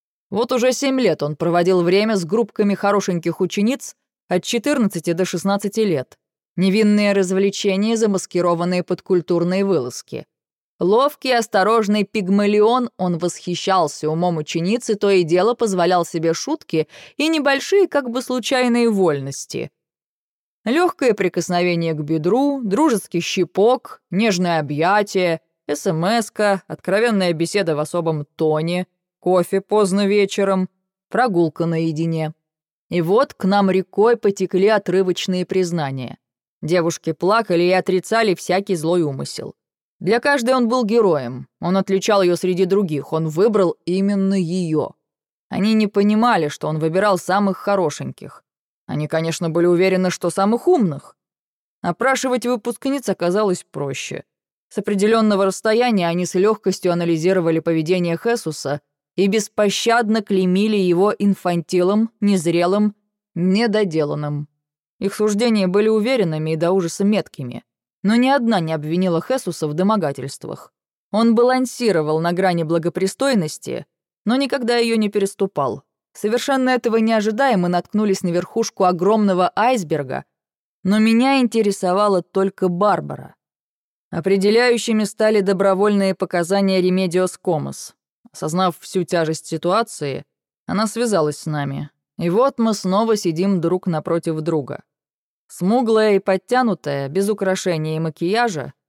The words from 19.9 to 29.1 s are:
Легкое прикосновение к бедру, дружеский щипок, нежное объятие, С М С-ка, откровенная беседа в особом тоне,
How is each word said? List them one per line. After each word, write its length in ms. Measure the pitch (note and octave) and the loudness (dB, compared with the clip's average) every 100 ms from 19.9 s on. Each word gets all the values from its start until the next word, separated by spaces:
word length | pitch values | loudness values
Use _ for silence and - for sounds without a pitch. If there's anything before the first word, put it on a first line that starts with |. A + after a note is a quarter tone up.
| _ _ _ _ _ _ _ | _ _ _ _ _ _ _
Легкое 500 | G#3+ D4 F4+ - C4 | -2 0 0 0 0
прикосновение 800 | G#3 F#3 - E3+ F3 F3+ E3+ E3 | 2 0 -2 -2 0 0 0 -2
к 80 | D#3 | -4
бедру, 600 | D3 D#3+ D#3+ A#3 C#4+ C#4 | -2 -2 0 2 0 -2
дружеский 560 | A3+ G3+ D#4 A3 - E3+ | -2 0 2 0 -2 -6
щипок, 840 | - G3 E3+ - G#3+ C4 - - - | -4 -2 -2 2 2 2 -4 -20 -6
нежное 500 | F3+ A3+ F3+ F3+ E3 | -2 0 0 0 -2
объятие, 840 | D3 D3 E3+ G#3 G#3 F#3+ F3 D#3+ _ _ - | -2 -2 2 2 0 0 0 -2 _ _ -8
С 180 | - G3+ | -4 -2
М 180 | D#3+ F3 | -2 0
С-ка, 580 | A#3 G#3+ - G#3 F#3+ - | 0 -2 -2 0 0 -4
откровенная 680 | - - G3 A#3+ G#3 F3+ | -10 -2 0 2 2 0
беседа 420 | D#3+ E3 F#3 E3 D3 | 0 -2 -2 0 -2
в 40 | |
особом 460 | D3+ F3 E3 D#3 C#3+ - | -2 -2 -2 -4 -6 -2
тоне, 520 | D#3 D3+ E3 F3+ F3+ _ _ | 0 0 -2 -4 -6 _ _